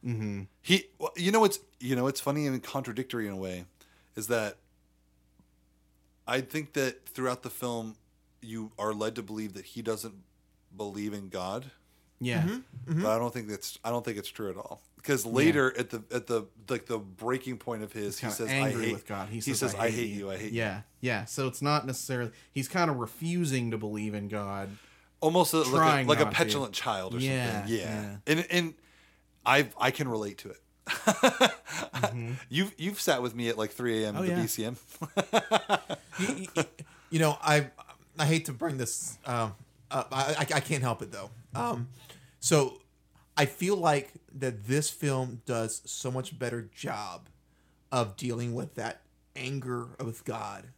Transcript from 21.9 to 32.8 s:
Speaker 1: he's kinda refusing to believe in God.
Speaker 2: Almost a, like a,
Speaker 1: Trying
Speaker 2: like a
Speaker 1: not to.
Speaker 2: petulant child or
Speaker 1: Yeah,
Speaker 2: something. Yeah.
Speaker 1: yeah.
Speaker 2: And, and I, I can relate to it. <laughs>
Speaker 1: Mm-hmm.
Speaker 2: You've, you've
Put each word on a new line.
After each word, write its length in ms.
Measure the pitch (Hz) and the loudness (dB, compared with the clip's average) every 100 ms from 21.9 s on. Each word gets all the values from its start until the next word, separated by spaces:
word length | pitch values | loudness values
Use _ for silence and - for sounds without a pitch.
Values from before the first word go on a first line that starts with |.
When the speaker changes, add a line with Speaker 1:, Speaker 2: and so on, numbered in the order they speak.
| 127 - 127 120 - - | -6 -4 -4 -4 -8 -10
Speaker 1:
he's 160 | - 127 | -6 -2
kinda 240 | 185 170 | 2 2
refusing 760 | 135 113 - 165 175 165 131 120 | 2 -4 -6 -2 0 2 2 0
to 60 | 113 | -2
believe 360 | 107 107 107 | -4 -4 -4
in 140 | 104 101 | -4 -4
God. 420 | 104 101 98 98 101 - - _ _ | -4 -4 -4 -6 -10 -18 -20 _ _
Speaker 2:
Almost 320 | 156 175 170 | 2 6 6
a, 60 | 160 | 6
like 80 | 139 | 4
a, 40 | |
Speaker 1:
Trying 360 | 139 160 143 127 | 6 8 6 6
Speaker 2:
like 140 | 151 | 6
a 40 | |
Speaker 1:
not 60 | 147 | 6
to. 60 | 101 | 4
Speaker 2:
petulant 360 | 170 143 127 | 4 2 0
child 420 | 98 - 101 95 | -2 -2 -2 -2
or 40 | 120 | -2
Speaker 1:
Yeah, 420 | 135 131 120 107 | 0 0 0 -2
Speaker 2:
something. 160 | 104 113 | 0 -2
Yeah. 260 | 87 107 | -2 -4
Speaker 1:
yeah. 140 | 104 101 - | -6 -8 2
Speaker 2:
And, 200 | 160 175 | 2 4
and 240 | 175 170 - - - _ _ _ _ | 2 2 -4 -20 -20 _ _ _ _
I, 240 | - 139 131 - | 4 6 4 2
I 120 | 123 | 2
can 180 | 127 139 | 2 -2
relate 300 | 113 104 98 | -2 -4 -6
to 120 | 104 | -14
it. 100 | 90 _ _ - | -16 _ _ -6
<laughs> 640 | - - - 269 - 254 - - - - | 0 4 6 6 8 4 4 -10 -8 -6
Speaker 1:
Mm-hmm. 380 | 131 - 120 117 127 - | -2 -2 -2 -6 -6 -4
Speaker 2:
You've, 260 | 135 196 | -2 -2
you've 240 | - | -2